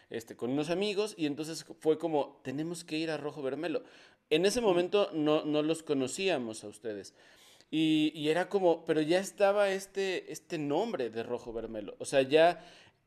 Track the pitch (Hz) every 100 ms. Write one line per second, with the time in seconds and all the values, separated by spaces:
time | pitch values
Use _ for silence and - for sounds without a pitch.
0 | _ 113 - - 120 139 151 175 208 196
1 | 214 208 151 139 156 156 - - 160 156
2 | 170 151 - - - 135 160 170 - 156
3 | 165 151 143 147 135 139 165 - - -
4 | - _ _ 156 190 247 226 175 175 208
5 | 202 156 151 151 151 151 151 160 - 139
6 | 127 - 190 151 117 110 104 - 117 101
7 | 92 - - - - - _ 156 160 156
8 | 156 165 147 160 180 202 180 165 - 156
9 | 156 180 196 - 196 208 202 190 190 -
10 | 190 175 - 156 - 165 143 147 233 185
11 | 117 113 110 120 120 113 113 110 98 -
12 | 127 139 131 156 170 175 - - - _